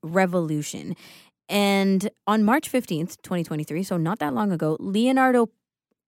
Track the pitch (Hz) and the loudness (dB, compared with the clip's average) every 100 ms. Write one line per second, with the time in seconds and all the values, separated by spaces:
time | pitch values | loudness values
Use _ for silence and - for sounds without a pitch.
0 | 160 185 185 180 156 151 147 87 73 - | -2 0 2 0 -2 -4 -6 -10 -10 -12
1 | - - _ _ - 202 202 196 196 190 | -14 -20 _ _ -4 0 2 4 4 2
2 | 208 - - 220 208 285 - - - 156 | -2 -6 0 2 4 2 0 -4 -2 -4
3 | 180 - - 175 165 156 151 156 190 180 | -4 -10 -6 -4 -4 -6 -4 -6 -4 -2
4 | 160 226 147 240 208 160 156 156 196 202 | -2 -2 -2 -2 -2 0 -2 -2 -2 0
5 | 247 262 262 247 226 _ _ _ _ _ | 2 4 4 4 2 _ _ _ _ _